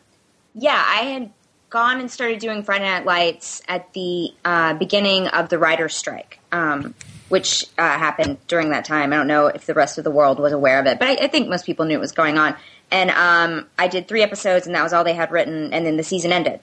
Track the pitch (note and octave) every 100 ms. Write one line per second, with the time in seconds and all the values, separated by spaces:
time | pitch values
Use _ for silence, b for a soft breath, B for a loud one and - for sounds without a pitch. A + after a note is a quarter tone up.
0 | _ _ _ _ _ G#3+ C#4+ A#3 D3 G3+
1 | C4 C4+ G#3+ - _ _ _ A#3 A#3+ B3+
2 | B3+ - A#3+ A3 A3+ G#3+ G#3 G3 G3 F3+
3 | F#3 F3 F3 - - - - F3+ - F#3+
4 | F3+ F3 E3+ - F3 E3+ D#3+ D#3 F3+ G3+
5 | G3+ F#3+ F#3 E3 E3+ E3+ D#3+ E3 D#3 -
6 | - - - - _ - D#3 C#3+ C#3 -
7 | - - - F#3 F#3+ - - - E3 C#3+
8 | D#3 D3+ D3+ C#3 - E3+ D#3 C3+ - D3+
9 | C#3+ D3+ C#3+ D3+ D3 - - D#3 C#3+ -
10 | D#3 C#3+ C#3 C3+ C#3+ C#3+ C#3 C3 C3+ A#2+
11 | B3+ C4+ C#4+ D#4 A#3 F3 - E3 D#3+ D3
12 | G#2+ - D#3 D#3 D#3 F3+ B B - F#3+
13 | F#3 - F3 E3+ E3+ E3 - - F3+ F#3
14 | F3+ A3 G#3 G3 G3+ F3+ E3+ F3 D#3+ E3+
15 | E3+ E3+ D#3+ E3 D#3+ D#3+ D3+ D#3+ E3 D#3
16 | D#3+ F#3 E3+ F3+ D3+ -